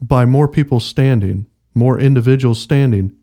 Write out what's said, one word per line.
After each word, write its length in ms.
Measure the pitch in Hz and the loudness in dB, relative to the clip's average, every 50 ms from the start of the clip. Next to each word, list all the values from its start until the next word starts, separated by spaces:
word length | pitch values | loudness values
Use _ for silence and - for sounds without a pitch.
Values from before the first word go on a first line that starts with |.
| 131 | -4
by 240 | - 139 127 123 | -2 0 2 2
more 200 | 123 131 143 147 143 | 2 2 2 2 0
people 320 | - 156 143 - 127 117 | 0 -2 -2 0 -2 -4
standing, 640 | - - - - 135 135 127 110 98 95 95 98 107 - _ _ _ _ - | -4 -4 -4 -2 0 0 0 0 -2 -2 -4 -6 -8 -12 _ _ _ _ -2
more 240 | 117 120 127 123 - | 0 0 0 0 2
individuals 640 | 139 135 143 123 113 131 135 131 131 120 113 - | 2 2 2 2 2 2 2 2 2 0 -2 -2
standing, 520 | - - 147 139 139 127 110 98 95 95 - _ | -4 -2 0 0 2 2 0 0 -2 -4 -8 _